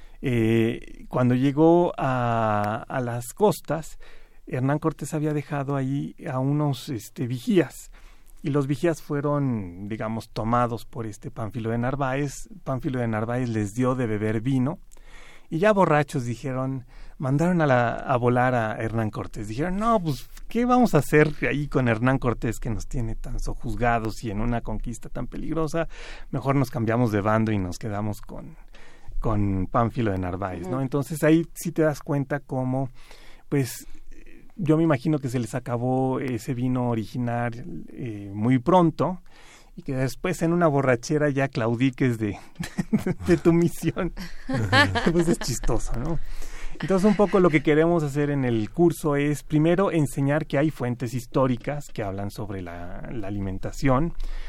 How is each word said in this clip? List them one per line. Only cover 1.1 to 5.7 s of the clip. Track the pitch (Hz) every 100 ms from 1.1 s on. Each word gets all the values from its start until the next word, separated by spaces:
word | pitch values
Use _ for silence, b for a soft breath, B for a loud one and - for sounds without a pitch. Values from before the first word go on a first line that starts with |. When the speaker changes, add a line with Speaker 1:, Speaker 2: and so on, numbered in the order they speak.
| - 123
Speaker 1:
llegó | 127 139 139 160 175 175 -
a, | 139 127 120 117 110 104 104 110 -
a | 135
las | 120 120 120
costas, | - 208 156 - 156 - - b b b b -
Hernán | 131 135 147
Cortés | 160 - 135
había | 156 151
dejado | 151 - 143 139